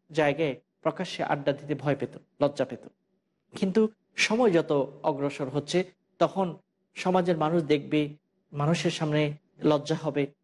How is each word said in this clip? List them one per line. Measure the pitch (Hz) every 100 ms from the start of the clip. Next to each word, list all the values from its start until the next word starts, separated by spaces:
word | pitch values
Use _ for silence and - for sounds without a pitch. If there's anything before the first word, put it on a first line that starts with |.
| -
জায়গায় | 156 147 139 156 123 _ _
প্রকাশ্যে | 160 151 180 -
আড্ডা | - 147 139
দিতে | - 147
ভয় | 147 147 139
পেত, | 123 - _ -
লজ্জা | 143 143
পেত। | 127 117 - - _ _ _ _ _ -
কিন্তু | 190 202 220 - _ -
সময় | - 220 240
যত | 165 151 147 131 -
অগ্রসর | 160 139 143 - 131
হচ্ছে | 143 143 175 180 - _ -
তখন | 165 185 185 151 _ _ _
সমাজের | - 190 185 180 165
মানুষ | 151 170
দেখবে, | 147 147 143 151 147 147 _ _ _
মানুষের | 143 147 170 170
সামনে | - 151 151 147 147 _ -
লজ্জা | 151 147 151
হবে, | 160 156 143 143 -